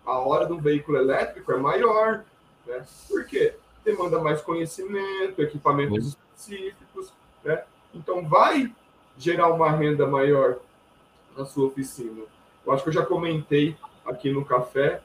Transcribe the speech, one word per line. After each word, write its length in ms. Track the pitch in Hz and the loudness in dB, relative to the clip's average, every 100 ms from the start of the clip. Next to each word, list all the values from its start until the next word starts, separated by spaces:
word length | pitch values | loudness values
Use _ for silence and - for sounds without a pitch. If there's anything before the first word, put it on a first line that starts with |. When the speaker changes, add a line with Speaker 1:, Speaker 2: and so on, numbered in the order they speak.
| - | -4
Speaker 1:
a 120 | 127 | -2
hora 280 | 135 151 156 | 2 2 0
de 60 | |
um 80 | 170 | 0
veículo 380 | 147 147 151 139 | 0 0 0 0
elétrico 540 | 131 135 - - - | 2 2 -2 -6 -4
é 40 | 127 | 0
maior, 680 | 143 190 240 214 220 214 - _ _ _ - | 0 2 4 4 2 0 -8 _ _ _ -12
né? 180 | 127 - - - | -12 -12 -20 -6
Por 160 | - - | -6 -4
quê? 280 | - - - _ _ | 0 0 0 _ _
Demanda 340 | 214 202 175 160 | -2 -2 0 0
mais 200 | 151 151 | 0 -2
conhecimento, 1000 | - 170 165 - 190 202 196 190 190 - | -2 -4 -4 -8 -6 -4 -4 -4 -4 -2
equipamentos 640 | 147 147 147 143 143 104 139 139 _ - | -4 0 0 0 0 -2 -4 -8 _ -20
Speaker 2:
Sim. 180 | - 202 | -16 -10
Speaker 1:
específicos, 560 | 190 - - 190 190 - _ _ | -10 -12 -16 -16 -16 -18 _ _
né? 220 | 147 160 - _ _ | -4 -4 -6 _ _
Então, 320 | 170 160 180 160 | -16 -6 -6 2
vai 480 | 180 302 311 233 - _ _ _ - | 4 4 4 0 -6 _ _ _ -8
gerar 320 | 160 175 170 | -2 2 4
uma 220 | 165 156 | 4 2
renda 360 | 156 151 147 139 | 2 2 2 2
maior 520 | 139 139 139 131 - - _ _ _ _ _ _ 135 | 2 4 4 4 0 -8 _ _ _ _ _ _ -14
na 80 | |
sua 220 | 135 143 135 | -8 -2 -2
oficina. 560 | 135 135 - 117 110 110 _ _ _ - | -2 -8 -10 -12 -12 -16 _ _ _ -2
Eu 60 | |
acho 100 | - | 0
que 60 | 160 | 0
eu 60 | |
já 100 | 151 | -2
comentei 720 | - 170 170 156 - 147 147 147 - - | 0 -2 -2 -4 0 2 2 -2 -14 -16
aqui 260 | - - 139 | -12 -6 -2
no 120 | 139 | -2
café, 560 | 139 127 - 135 147 - | 0 0 0 0 0 0